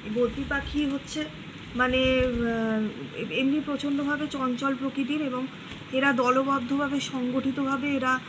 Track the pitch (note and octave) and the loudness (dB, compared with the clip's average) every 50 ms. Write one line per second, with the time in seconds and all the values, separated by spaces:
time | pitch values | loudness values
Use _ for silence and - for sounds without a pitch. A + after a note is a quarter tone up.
0 | - G#3+ G#3+ A#3 B3 A#3 A#3 C#4 C#4 - D4 C#4 C#4+ - - D4 D4 C#4 C#4 C#4 | -6 -4 0 2 2 2 2 -2 -4 -2 -2 -2 -2 -2 -2 0 0 0 -2 -4
1 | - - - D#4 D4+ D#4 - - - - - - - - - A#3+ B3+ B3 B3+ C4 | -6 -6 -6 -6 -6 -6 -8 -12 -14 -14 -14 -14 -14 -10 -2 0 2 2 4 4
2 | C4 C4 C4 C4 B3+ B3+ A#3+ A#3+ A#3 A#3 A3+ A3+ A3+ A3+ A3 A3 A3 G#3 - - | 4 4 4 4 4 2 2 0 0 0 0 0 0 0 2 0 0 -2 -2 -6
3 | C#3+ - - - A#3 - D#3 G3+ C4+ C4+ C#4 D4+ C#4+ D4 C#4+ C4+ C#4 C#4+ C#4+ C#4 | -10 -10 -6 -6 -6 -4 0 0 2 2 2 2 0 -2 -4 -2 -2 0 0 0
4 | C#4+ C#4+ D4 C#4 D4+ D4 - C#4 C4 B3+ B3 A#3+ C#4 C4+ C4+ B3 C4 C4+ C4 C#4 | 0 0 0 -2 -2 -4 -2 -2 0 0 0 0 0 0 0 0 -2 -4 -2 -2
5 | C4+ A#3+ D4 D#4 D#4 C4+ B3 B3+ C4 C4 - - - - - - - - - C4 | -2 0 0 0 0 -2 -2 -4 -4 -6 -8 -12 -14 -12 -12 -14 -12 -4 0 2
6 | C4+ C#4 C4+ A#3 B3 B3 B3+ C4 C4+ C4+ C#4 C4+ A#3+ A#3+ C#4 C#4 D4 C4+ C#4 C#4 | 4 4 4 4 4 4 6 4 4 4 2 0 2 0 0 0 2 0 0 -2
7 | C4+ - - C4 B3 B3 B3 C4+ B3+ C4+ B3 C#4+ C#4 C4+ C#4 C4 C4 D4 C#4+ C4+ | -2 -2 -4 -2 -2 0 0 0 0 0 0 0 0 0 0 0 0 0 0 2
8 | B3+ B3+ B3+ B3+ - | 2 2 2 0 0